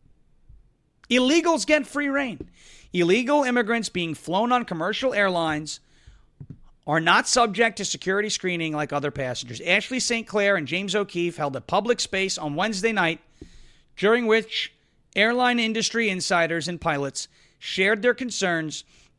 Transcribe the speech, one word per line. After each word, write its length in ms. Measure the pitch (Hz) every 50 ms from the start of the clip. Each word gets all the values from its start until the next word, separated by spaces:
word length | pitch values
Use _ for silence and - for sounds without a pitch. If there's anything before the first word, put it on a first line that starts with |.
| _ - _ _ _ _ _ _ _ - - - _ _ _ _ _ _ _ _ _ -
Illegals 560 | 233 254 254 262 302 339 320 339 330 277 -
get 220 | - 302 302 262
free 220 | - - 285 285 277
rein. 420 | 269 277 277 247 196 - - - _ _ - - - - - - -
Illegal 520 | 180 170 170 185 240 247 233 294 294 277
immigrants 440 | 254 240 240 233 196 233 233 214 -
being 260 | - 185 175 165 156
flown 380 | - - - 170 190 226 240 247
on 140 | 247 233
commercial 480 | - 185 160 160 190 214 - 262 262 -
airlines 680 | 208 202 190 180 170 165 160 156 151 156 151 - - _ _ _ _ - - - - _ _ _ - - - - - - - - _ -
are 140 | - 147 165
not 260 | 160 170 180 226 262
subject 520 | - - 254 240 226 185 190 233 226 - -
to 60 | 196
security 440 | - - 147 - 185 190 202 208 214
screening 460 | - - - 185 175 170 165 160 151
like 180 | 151 151 139 147
other 200 | 143 135 147 135
passengers. 500 | 143 135 127 123 - - 123 117 110 -
Ashley 380 | 170 180 208 202 - 262 247
Saint 260 | - - 240 226 214
Clair 300 | - - 214 202 202 202
and 100 | 185 151
James 280 | 127 156 180 196 196 175
O'Keefe 440 | 208 202 196 - 175 175 170 165 -
held 180 | 151 139 135
a 40 | 127 -
public 380 | - 170 196 202 233 240 -
space 360 | - - - 190 190 190 -
on 180 | - 165 151 147
Wednesday 380 | 156 190 220 220 185 185 226 220
night, 280 | 202 175 160 170 - _ _ _ - - - - - - - - _ _ _ _
during 300 | - - 208 226 247 240
which 480 | 220 220 226 214 220 - - - - _ _ _ _ _ _ _ _ -
airline 420 | 190 208 226 240 247 247 247 247 240
industry 520 | 233 226 220 226 220 - - 233 226 208
insiders 580 | 190 185 - - 196 175 170 160 165 170 143 170
and 120 | 175 165
pilots 480 | - 165 151 143 139 139 - - - - _ _ _ _ _ _
shared 440 | - - - 185 190 196 220 208 196
their 100 | 247 240
concerns 720 | - 254 247 - - 190 180 170 160 160 156 147 - - _ _ - - _ _